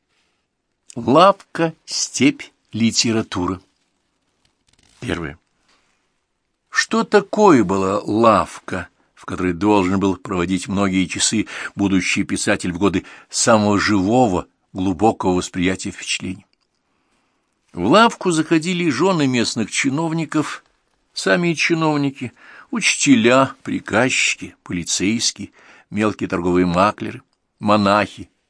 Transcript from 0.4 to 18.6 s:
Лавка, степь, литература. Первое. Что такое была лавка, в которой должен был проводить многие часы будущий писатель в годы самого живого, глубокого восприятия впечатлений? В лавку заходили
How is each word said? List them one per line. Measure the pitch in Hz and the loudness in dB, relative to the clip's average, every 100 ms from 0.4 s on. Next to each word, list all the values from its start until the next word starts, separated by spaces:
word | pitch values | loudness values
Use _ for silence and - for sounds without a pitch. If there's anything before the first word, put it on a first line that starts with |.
| _ _ _ _ - | _ _ _ _ -18
Лавка, | 123 113 147 190 190 _ - 165 - - | -6 2 6 6 4 _ -4 -4 -6 -12
степь, | - - - 139 139 - _ _ | -8 -6 0 0 0 -8 _ _
литература. | 110 113 107 120 110 110 95 90 90 _ _ _ _ _ _ _ _ _ _ _ _ _ _ | -2 0 0 0 -2 -4 -4 -4 -6 _ _ _ _ _ _ _ _ _ _ _ _ _ _
Первое. | 123 85 76 85 _ _ _ _ _ _ _ _ _ _ _ _ _ | -8 -6 -8 -12 _ _ _ _ _ _ _ _ _ _ _ _ _
Что | - - 226 | -4 -2 -2
такое | 226 208 202 214 208 135 | 2 2 2 4 6 6
была | 92 98 95 104 | 4 0 -2 -2
лавка, | - 107 117 98 85 - - 92 85 _ _ | -2 2 4 4 0 -8 -12 -10 -10 _ _
в | _ | _
которой | - 95 92 | -10 -4 -4
должен | 85 104 104 92 98 | 0 2 4 2 0
был | 98 90 | 0 -2
проводить | - 92 87 95 107 | -4 -4 -2 -2 -4
многие | 98 98 92 90 | -2 0 0 -2
часы | 104 - 113 87 - - | -2 -2 -2 -4 -8 -10
будущий | - 98 95 - 104 | -2 0 0 0 -4
писатель | 90 98 - 98 95 | -4 -4 -2 -2 -2
в | 85 | -2
годы | 98 90 - - - | 0 0 -6 -14 -10
самого | - - 110 104 101 | -2 2 4 4 2
живого, | 101 104 92 123 120 87 - _ _ | 0 0 2 2 2 0 -6 _ _
глубокого | 98 95 85 107 - 95 | -6 -4 0 0 0 0
восприятия | 90 - 92 90 95 95 | 0 -2 -2 -2 -2 -8
впечатлений? | - - - 98 92 _ _ _ _ _ _ _ _ _ _ _ _ _ | -10 -8 -8 -8 -12 _ _ _ _ _ _ _ _ _ _ _ _ _
В | 90 92 | -4 2
лавку | 190 233 - 190 | 4 4 0 -2
заходили | 160 156 165 | -2 0 -2